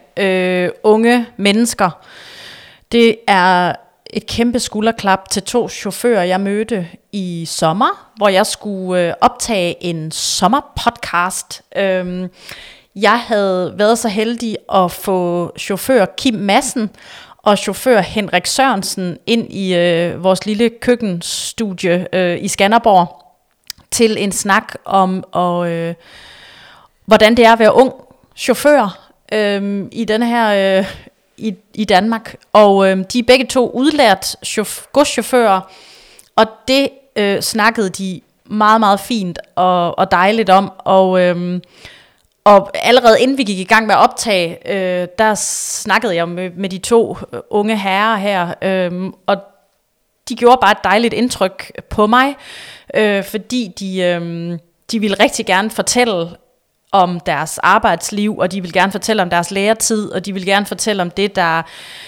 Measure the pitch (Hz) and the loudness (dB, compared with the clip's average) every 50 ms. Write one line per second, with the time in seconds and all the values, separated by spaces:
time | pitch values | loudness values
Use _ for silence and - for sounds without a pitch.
0 | - _ _ - 202 190 185 185 180 185 180 180 180 170 - - - 214 214 220 | -16 _ _ -4 -2 0 0 0 0 0 0 -2 -2 -4 -4 -2 2 2 2 4
1 | 226 233 240 247 233 - - - 196 202 202 220 240 233 - - 202 175 - - | 4 2 2 2 0 -4 -8 -2 0 0 2 2 0 0 0 -2 -2 -2 -2 -6
2 | _ - - - - - - - - - - - - - - _ _ _ - 233 | _ -20 -20 -20 -20 -20 -20 -20 -20 -20 -20 -20 -20 -20 -20 _ _ _ 2 4
3 | 233 226 220 226 - - 202 185 180 185 185 180 180 170 - - - _ _ _ | 4 4 4 2 0 2 2 4 4 4 4 2 2 0 -2 -6 -10 _ _ _
4 | _ - - 202 - - - - 233 240 240 240 233 - - 208 214 226 226 - | _ -10 -10 -10 -8 -6 -4 -2 -2 0 0 -2 -4 -4 -4 -2 0 0 -2 0
5 | - 196 190 190 - - - 202 - - - 247 - 180 - - - 202 - - | 0 0 0 0 -2 -6 -8 -8 -6 -4 -2 -2 -2 -2 -6 -8 -10 -10 -8 -4
6 | - 247 233 196 175 180 180 190 196 196 202 208 226 - 240 190 175 165 - - | -2 0 0 2 0 0 0 -2 -2 -2 -2 -4 -4 -4 -4 -6 -6 -8 -12 -20
7 | _ _ - 202 185 180 175 165 165 - - - 175 160 165 202 262 339 403 - | _ _ -10 -8 -8 -6 -6 -8 -8 -8 -4 -2 0 0 2 2 0 0 -2 -4
8 | - _ _ 220 208 202 190 185 214 - - - - 214 196 190 185 185 180 180 | -12 _ _ 0 0 2 2 2 2 0 -2 -8 -8 -10 -8 -8 -6 -2 -2 0
9 | 175 170 - - 190 247 233 - - - 226 190 175 170 - - - 175 165 160 | 0 -2 0 0 0 0 0 -2 -6 -4 -2 -2 -2 -2 -4 -4 -6 -6 -6 -6
10 | 156 160 - - - - - - 226 233 247 294 294 - _ - - 233 233 - | -8 -8 -8 -8 -6 -6 -2 0 0 2 2 0 -2 -4 _ -4 -4 -4 -4 -4
11 | - - - 175 175 185 185 - - - - - - _ - 185 196 190 185 185 | -8 -4 -2 -2 -2 -2 -4 -8 -10 -12 -16 -18 -18 _ -4 -2 -2 0 0 -2
12 | 180 180 180 180 185 180 - _ - - - - - - - - _ _ _ 196 | -2 -4 -6 -8 -8 -10 -12 _ -20 -20 -20 -20 -20 -20 -20 -20 _ _ _ 0
13 | 208 202 220 240 233 - 240 208 202 196 185 185 180 156 185 180 208 214 233 233 | 2 2 2 2 0 -2 0 0 0 0 0 0 -2 -4 -2 0 2 2 2 2
14 | - 226 190 220 220 233 240 226 247 226 208 - - - - 190 180 175 - - | 0 -2 -2 -2 -2 -2 -4 -4 -6 -8 -8 -8 -6 -2 0 2 2 0 -2 -6
15 | - 208 190 185 180 175 175 175 170 165 - - - - 202 180 - - 262 233 | -4 -2 -2 0 0 -2 -2 -2 -4 -6 -8 -12 -8 -6 -6 -4 0 2 2 2
16 | 190 185 - - - 262 220 170 202 196 196 262 277 247 - 254 214 196 - _ | 2 2 -2 -2 -2 -2 -2 0 -2 0 0 0 0 0 -4 -4 -6 -6 -8 _
17 | - - - - - - - _ _ 214 208 - - 214 190 - - 262 240 202 | -20 -20 -20 -20 -20 -20 -20 _ _ 0 0 2 0 -4 -6 -2 0 2 2 2
18 | 175 - - 220 202 170 - 180 - - - - 262 269 226 196 190 - - 196 | 2 0 -2 -4 -2 0 0 -2 -2 0 0 0 2 2 0 -2 -4 -6 -6 -6
19 | 185 180 - - _ - 233 233 - - - 196 196 185 180 175 175 175 170 165 | -6 -6 -8 -8 _ -2 0 0 0 -4 -8 -6 -4 0 0 2 2 2 2 0
20 | 175 170 - - 175 190 185 180 - 208 214 202 240 226 233 - - 247 247 240 | -2 -2 -4 -2 0 0 0 0 -2 -4 -2 0 0 -2 -2 -2 0 0 0 0
21 | 233 202 175 170 - - - - - - - - 226 202 185 - 190 175 170 180 | 0 -4 -6 -6 -6 -8 -8 -8 -8 -10 -8 -6 -6 -6 -6 -4 -2 0 0 0
22 | 180 - - 190 180 175 175 - - 190 - - 196 202 226 233 - 226 196 180 | -2 -4 -2 -2 -2 -2 -2 -4 -4 -6 -2 0 2 2 4 2 4 4 4 4
23 | 175 - - - _ _ _ _ _ _ _ _ _ - - - _ _ - - | 4 2 -4 -12 _ _ _ _ _ _ _ _ _ -20 -20 -20 _ _ -2 0
24 | 233 220 214 - 202 202 190 - - 208 190 220 220 - - - - - 196 196 | 2 2 2 0 -2 -4 -4 -4 0 0 0 0 0 -2 -10 -16 -6 0 2 2
25 | 185 185 185 185 - - - 175 180 180 175 175 175 170 170 165 165 170 170 - | 2 2 0 -4 -8 -6 -4 -2 -2 0 -2 -2 -4 -4 -4 -4 -6 -6 -8 -10
26 | _ - - - - - - - - - - - - - - - - _ _ _ | _ -20 -20 -20 -20 -20 -20 -20 -20 -20 -20 -20 -20 -20 -20 -20 -20 _ _ _
27 | _ - 220 208 214 214 233 240 226 226 226 226 226 214 - 233 262 254 - - | _ 2 4 4 6 4 4 6 6 6 6 6 6 6 6 6 4 4 0 -6
28 | - _ _ _ _ _ _ - - - 240 - - 294 294 277 220 190 - - | -16 _ _ _ _ _ _ -6 -2 -2 -2 2 4 4 4 4 4 0 -4 -10
29 | - _ _ _ _ _ - 214 208 202 202 196 202 202 202 202 185 - - 226 | -18 _ _ _ _ _ -4 -2 0 0 -2 -2 -4 -4 -4 -6 -8 -8 -8 -8
30 | 226 214 214 220 240 233 233 240 226 214 208 196 190 196 190 190 196 - - - | -4 -2 0 0 0 0 2 2 2 2 2 2 2 2 2 2 0 -2 -6 -14
31 | - - _ _ _ _ _ - - 220 185 - _ _ _ - 214 - 202 180 | -20 -20 _ _ _ _ _ -10 -8 -8 -8 -8 _ _ _ -6 0 2 4 4
32 | 202 226 226 226 226 - - - _ _ - 208 208 202 196 196 196 190 190 190 | 4 2 -2 -4 -6 -12 -18 -20 _ _ 4 6 6 6 6 4 4 2 2 0
33 | 185 - - 247 233 247 247 262 254 240 - 254 240 - - 233 269 311 311 294 | -2 -2 -2 -2 4 4 4 4 4 0 0 0 0 0 -2 0 0 0 2 4
34 | 262 214 - - - - - - - - - 220 202 - - - - - - 269 | 4 4 4 2 0 -6 -10 -10 -10 -8 -6 -6 -6 -6 -8 -14 -16 -2 0 2
35 | 285 277 - 247 220 - 262 247 233 208 190 190 185 - - - - - - - | 2 2 0 -4 -4 0 0 2 4 4 2 0 -2 -6 -16 -20 -20 -20 -20 -20
36 | - - - - _ _ _ - 214 214 - - _ - 262 269 277 269 - - | -20 -20 -20 -20 _ _ _ 2 2 2 0 -8 _ 0 2 2 2 0 -4 -10
37 | _ _ _ 214 208 202 202 - - - - 220 208 226 226 233 208 190 - - | _ _ _ -2 -2 0 0 -2 -4 -4 -2 0 0 0 0 0 -2 -4 -4 -6
38 | 196 190 180 - - _ _ _ _ - - 214 214 214 220 226 220 196 202 196 | -8 -8 -10 -12 -16 _ _ _ _ -8 -2 0 2 4 4 4 4 4 2 0
39 | - - 247 220 190 180 165 - - _ _ - 180 185 180 180 175 170 - - | 0 -4 -4 -4 -4 -6 -8 -10 -14 _ _ 0 2 2 2 2 0 -2 0 -2
40 | 185 170 190 175 180 202 220 226 214 185 185 196 196 190 - - - - 190 190 | 0 0 2 2 2 2 2 2 2 4 4 4 4 0 -6 -8 -2 2 4 4
41 | 190 185 185 185 180 180 175 175 175 175 180 180 - _ _ - - - - - | 4 4 2 2 2 2 0 -2 -4 -6 -6 -6 -8 _ _ -20 -20 -20 -20 -20
42 | _ _ _ _ _ _ _ _ _ 208 208 196 196 - - - - 214 240 262 | _ _ _ _ _ _ _ _ _ 6 6 6 4 2 -4 -4 0 2 4 6
43 | 247 226 220 - 240 254 277 262 247 202 202 180 190 - 226 220 226 214 196 - | 6 6 6 6 4 2 0 -2 -2 -4 -4 -6 0 2 2 2 2 2 4 4
44 | 214 254 - - - 233 202 180 170 165 - - - - 202 196 185 180 180 180 | 4 2 2 -2 -4 -2 0 0 0 -2 -6 -10 -8 -6 -4 -4 -2 -2 -2 -2
45 | 180 175 - - 220 220 208 190 - - - - - - - - - 208 190 226 | -4 -4 -2 0 2 2 2 0 -4 -6 -6 -8 -8 -8 -10 -8 -2 0 0 0
46 | 247 214 175 170 170 170 175 180 185 180 175 175 196 185 190 185 - - 233 233 | 0 0 0 -2 -2 -2 -4 -6 -8 -8 -8 -8 -8 -6 -6 -8 -2 2 2 2
47 | 214 - - - - - - - - - - 208 202 220 220 208 196 196 190 196 | 2 2 -4 -10 -12 -12 -12 -14 -10 -4 -2 -2 0 0 -2 -2 -2 -2 0 0
48 | 214 226 226 202 196 208 202 185 175 175 - - - 190 190 185 180 175 175 180 | 0 0 0 -2 -2 -2 -2 -2 -2 -4 -6 -4 -4 -2 -2 -2 -2 -4 -4 -6
49 | 190 185 - - _ - 202 196 - - _ _ _ _ _ _ _ _ _ _ | -8 -8 -10 -8 _ -4 -4 -4 -4 -12 _ _ _ _ _ _ _ _ _ _
50 | _ _ _ _ _ - 233 220 240 240 254 247 - 196 214 - - 185 190 220 | _ _ _ _ _ -12 -6 2 4 4 6 6 4 2 0 0 0 0 2 2
51 | 233 226 - 214 240 247 - - 190 190 185 - - - - - - _ - - | 2 0 0 -2 -2 -2 -2 -2 -2 -4 -4 -8 -16 -18 -18 -20 -16 _ -2 0
52 | 208 214 233 254 262 285 277 - - - - - - - - - - - - - | 0 2 2 2 2 0 -2 -8 -14 -20 -20 -20 -20 -20 -20 -20 -18 -6 -2 0
53 | 214 208 202 196 190 - - 214 185 - 247 254 233 180 - - 196 190 185 185 | 0 2 0 -2 -4 -6 -8 -10 -6 -4 -4 -4 -4 -6 -10 -10 -10 -6 -4 -2
54 | 180 175 175 170 170 170 170 170 170 170 175 165 - _ _ _ _ - 233 220 | 0 0 -2 -2 -4 -6 -8 -8 -8 -8 -8 -10 -12 _ _ _ _ -8 -4 -2
55 | 208 208 196 196 226 277 - - 220 - 185 190 208 220 - - 190 - - 247 | -2 -2 0 0 0 0 0 -4 -4 -2 0 0 0 -2 -4 -4 -4 -2 0 0
56 | 247 240 196 170 170 175 175 - _ _ _ _ _ _ _ _ _ _ - 196 | 0 0 0 -2 -4 -6 -10 -16 _ _ _ _ _ _ _ _ _ _ 2 2
57 | 180 175 175 170 - 185 156 139 156 156 - - - 175 190 220 226 214 170 165 | 2 2 0 -4 -4 -4 -4 -4 -4 -6 -6 -2 2 2 2 4 4 2 0 0
58 | - - 214 208 208 214 214 - 165 180 180 196 180 170 156 185 180 196 196 196 | -4 -6 -4 -4 -2 -2 -2 -2 -4 -4 -4 -6 -10 -4 -2 0 0 0 -2 -4
59 | - - 220 208 185 175 175 175 175 - 196 196 196 214 226 - - - 220 214 | -4 -2 0 0 0 0 0 -2 -2 -2 -4 -2 0 0 0 0 0 -2 -2 -2
60 | 208 - - 190 175 202 185 196 180 190 196 202 202 - 208 180 - 220 208 196 | -4 -4 -6 -8 -8 -6 -8 -6 -2 0 0 0 0 -2 -6 -6 -4 -4 -2 -2
61 | 175 175 - 202 196 208 202 196 175 165 160 165 160 - - - - - - - | -4 -4 -2 -4 -4 -2 -2 -2 -2 0 -2 -2 -4 -8 -14 -20 -20 -20 -20 -20
62 | - | -20